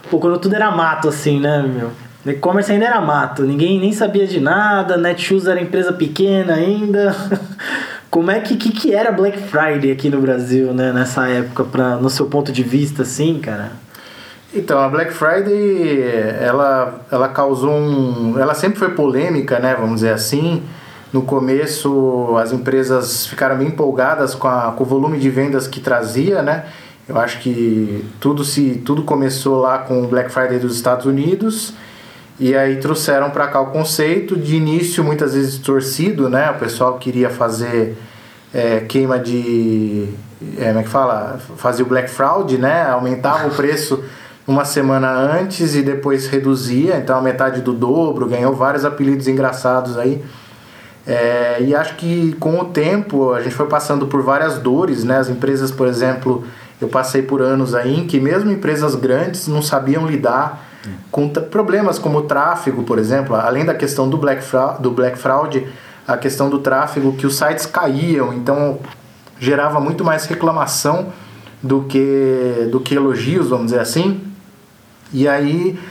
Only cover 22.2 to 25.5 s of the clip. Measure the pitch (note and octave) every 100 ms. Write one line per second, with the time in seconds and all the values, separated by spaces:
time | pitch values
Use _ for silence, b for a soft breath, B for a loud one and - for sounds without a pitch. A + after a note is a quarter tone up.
22.2 | A#2+ A2+ A2+ B2+ B2+ C3+ B2+ B2+ A2+ -
23.2 | - - C3+ C3 D3+ D#3+ C#3+ C3 C3+ D3+
24.2 | C3 - C3 B2 A#2 A#2 B2+ C3+ D#3 D3+
25.2 | C3+ C3 C#3+